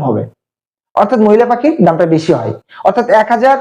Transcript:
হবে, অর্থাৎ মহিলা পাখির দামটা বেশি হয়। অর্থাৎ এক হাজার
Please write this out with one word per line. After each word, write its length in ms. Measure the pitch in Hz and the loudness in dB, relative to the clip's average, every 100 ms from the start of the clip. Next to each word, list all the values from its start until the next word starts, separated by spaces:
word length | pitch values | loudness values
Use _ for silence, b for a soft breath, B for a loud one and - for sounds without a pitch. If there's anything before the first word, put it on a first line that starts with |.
হবে, 180 | 139 107 110 - _ _ _ _ _ | -4 -4 -6 -14 _ _ _ _ _
অর্থাৎ 260 | - 208 247 | -2 0 2
মহিলা 260 | 214 214 240 | 2 2 0
পাখির 280 | 240 294 320 | 0 -2 0
দামটা 220 | 175 165 170 | 0 2 0
বেশি 260 | 160 165 | 0 0
হয়। 200 | 143 110 - _ B | -2 -4 -10 _ B
অর্থাৎ 220 | - 196 226 | -2 -2 0
এক 200 | 220 220 | 0 2
হাজার 260 | 233 254 269 | 0 2 0